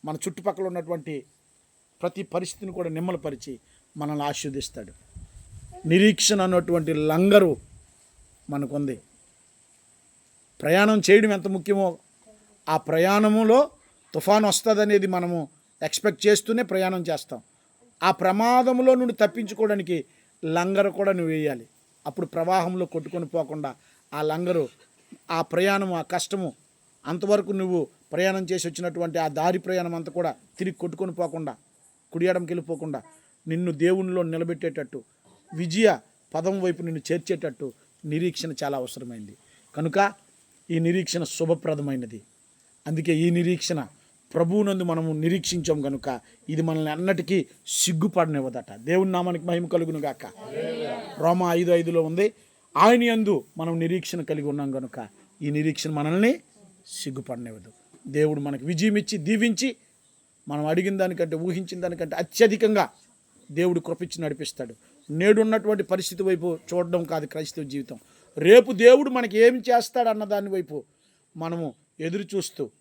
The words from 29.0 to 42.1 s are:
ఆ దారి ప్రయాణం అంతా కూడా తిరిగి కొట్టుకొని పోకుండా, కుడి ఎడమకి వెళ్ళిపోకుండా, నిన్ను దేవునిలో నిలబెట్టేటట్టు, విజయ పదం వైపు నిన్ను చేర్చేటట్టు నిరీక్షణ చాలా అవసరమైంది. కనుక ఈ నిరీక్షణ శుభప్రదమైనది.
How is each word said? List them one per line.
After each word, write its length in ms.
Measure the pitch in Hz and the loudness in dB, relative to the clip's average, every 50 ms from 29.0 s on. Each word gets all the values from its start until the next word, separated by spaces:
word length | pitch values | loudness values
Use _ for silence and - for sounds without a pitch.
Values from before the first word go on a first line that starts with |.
| 170 165 156 170 | -6 -4 -2 -2
ఆ 100 | 160 156 | -4 -2
దారి 300 | 143 147 156 175 185 180 | -2 0 0 0 0 0
ప్రయాణం 360 | - - 185 180 175 170 170 | -2 -2 -4 -2 -2 -4 -6
అంతా 160 | 165 160 143 | -8 -8 -8
కూడా 220 | 139 175 170 156 - - _ _ _ - | -6 -4 -4 -4 -4 -8 _ _ _ -6
తిరిగి 180 | 202 190 - _ | -6 -6 -6 _
కొట్టుకొని 300 | 170 175 - - 196 185 175 | -10 -10 -6 -6 -8 -8 -4
పోకుండా, 420 | - 175 160 143 165 156 139 113 _ _ _ _ _ _ _ _ _ _ _ | -4 -6 -6 -4 -8 -8 -8 -10 _ _ _ _ _ _ _ _ _ _ _
కుడి 140 | - 165 170 185 | -4 -2 0 0
ఎడమకి 240 | 180 180 175 160 | 0 0 -2 -4
వెళ్ళిపోకుండా, 500 | 175 175 - 160 165 139 156 156 139 127 - - - _ _ _ _ _ _ 160 | -6 -8 -6 -8 -8 -8 -8 -8 -10 -10 -12 -16 -20 _ _ _ _ _ _ -6
నిన్ను 240 | 160 170 180 180 | -4 -2 -2 -4
దేవునిలో 500 | 160 139 165 180 185 190 190 185 180 180 | -2 2 2 2 2 2 0 -2 -2 -2
నిలబెట్టేటట్టు, 760 | 170 165 165 160 170 170 170 143 - 165 135 160 143 - - 131 - _ _ _ _ _ _ _ _ _ 180 | -2 -2 -4 -4 -4 -6 -6 -6 -6 -6 -6 -6 -10 -10 -12 -16 -16 _ _ _ _ _ _ _ _ _ -8
విజయ 440 | 160 180 165 160 208 226 208 160 123 _ _ _ _ _ _ - | -6 -6 -4 0 4 4 4 4 2 _ _ _ _ _ _ -6
పదం 260 | 156 165 190 196 196 | -2 -2 -2 -2 0
వైపు 220 | 185 180 165 175 | -2 -2 -2 -2
నిన్ను 200 | 170 165 165 151 - - | -6 -8 -8 -8 -4 -4
చేర్చేటట్టు 540 | 160 175 - - 185 156 175 156 123 _ 147 131 - _ _ _ _ _ - | -4 -4 -2 -4 -4 -4 -4 -10 -8 _ -12 -12 -12 _ _ _ _ _ -8
నిరీక్షణ 480 | 151 151 156 175 180 160 - - 160 143 - | -6 -4 -2 -2 -2 -4 -6 -10 -8 -8 -6
చాలా 160 | 147 139 139 135 | -6 -4 -4 -4
అవసరమైంది. 560 | 127 120 - 123 123 120 117 110 104 101 101 _ _ _ _ _ _ _ - | -6 -8 -12 -14 -14 -14 -14 -14 -16 -18 -20 _ _ _ _ _ _ _ -8
కనుక 220 | 147 160 165 135 196 202 202 208 _ _ _ _ _ _ _ _ _ _ - | -4 -4 0 2 2 0 0 -2 _ _ _ _ _ _ _ _ _ _ -4
ఈ 80 | 170 165 | -2 0
నిరీక్షణ 460 | 165 170 175 190 170 - - 175 160 | 0 2 0 0 -2 -2 -4 -4 -4
శుభప్రదమైనది. 960 | - - - 165 160 170 156 - 160 156 147 147 143 135 127 123 110 | -6 -4 -4 0 0 0 -2 0 -4 -4 -4 -4 -6 -6 -6 -8 -10